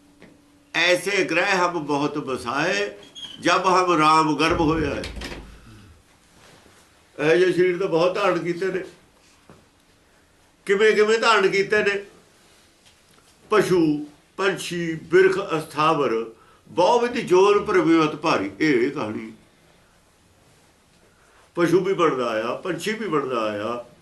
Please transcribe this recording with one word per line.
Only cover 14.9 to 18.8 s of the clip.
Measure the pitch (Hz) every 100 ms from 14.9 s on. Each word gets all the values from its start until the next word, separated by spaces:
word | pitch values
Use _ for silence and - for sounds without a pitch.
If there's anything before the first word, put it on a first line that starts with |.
ਬਿਰਖ, | 160 - 175 190 190 190 156
ਅਸਥਾਵਰ, | 156 139 156 156 127 113 113 - _ _ -
ਬਹੁਵਿਧ | 107 180 233 240
ਜੋਨ | 247 156 180 196 208
ਪ੍ਰਭੇਤ | 202 185 156 165 151 151
ਭਾਰੀ।" | 165 127 98 -
ਇਹ | 156 127